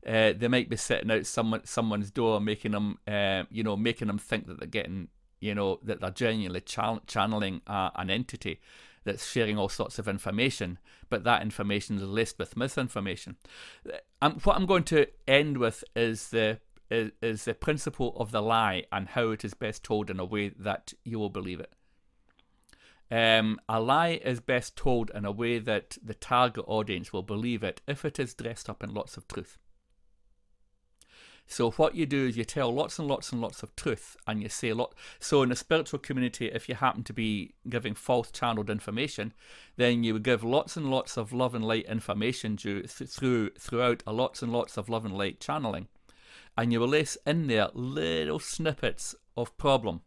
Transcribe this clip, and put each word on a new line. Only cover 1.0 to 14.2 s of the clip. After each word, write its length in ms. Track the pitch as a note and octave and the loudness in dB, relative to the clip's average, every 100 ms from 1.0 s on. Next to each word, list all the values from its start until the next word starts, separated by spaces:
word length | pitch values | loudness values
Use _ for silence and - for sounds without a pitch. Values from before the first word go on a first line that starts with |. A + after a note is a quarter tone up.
| G#2+ | 2
out 160 | A2+ - | 2 2
someone, 400 | - A2+ A2 - | -2 0 0 -2
someone's 440 | - A2+ G#2 G2+ | -2 0 0 -2
door, 300 | A2+ A2+ G#2+ | 0 4 4
making 300 | G#2 G#2+ A2+ | 2 -2 -2
them, 280 | G#2 G#2 - - | 0 -2 -4 -4
uh, 380 | G#2 G2+ G2 - | 0 2 2 -2
you 120 | A2 | -2
know, 140 | A2 G2+ | -2 2
making 300 | A2+ A2+ A2 | 0 0 -2
them 120 | G2+ | -4
think 280 | - G#2+ - | -2 -4 -4
that 120 | F2+ | -12
they're 100 | D#2+ | -4
getting, 400 | A2 - F#2+ F2 _ _ _ | -4 -4 -6 -10 _ _ _
you 140 | G#2 | -4
know, 260 | G#2 G2 F#2 | 0 0 0
that 180 | A2 G#2 | -4 -4
they're 100 | F#2 | -4
genuinely 500 | F#2+ A#2+ A2+ F#2+ F2+ | 0 0 2 -2 -6
chal-, 420 | - - A2 A2+ - | -8 -2 -2 -2 -4
channeling, 540 | A#2 G#2 G#2+ G2 F#2 - | 0 0 0 -2 -4 -4
uh, 240 | G2+ F#2 - | -2 -2 -2
an 140 | F#2 | -2
entity 500 | G2 B2+ - G2+ D#2+ - - - - | -2 -2 -8 -8 -8 -12 -20 -20 -10
that's 260 | - G2 - | -6 -6 -2
sharing 280 | - A2 G#2 | 0 2 2
all 100 | G2 | -2
sorts 300 | - - - | -2 -4 -4
of 100 | G#2+ | -4
information, 720 | G2+ - G2+ C3 - F2+ F2+ - - - | -4 -4 2 2 0 -6 -8 -14 -20 -4
but 160 | A2 | -2
that 160 | G#2+ A#2 | 2 2
information 560 | G#2+ - G2+ G#2 - G#2 | 2 -4 0 0 0 -4
is 60 | |
laced 360 | G2 G#2 A2+ - | -2 0 -2 -2
with 180 | F2 - | -8 -4
misinformation. 800 | C3 - B2+ - G2 F2+ - F2+ - - - - - - - _ | -4 -2 -4 -4 -4 -6 -10 -16 -18 -20 -20 -16 -12 -12 -14 _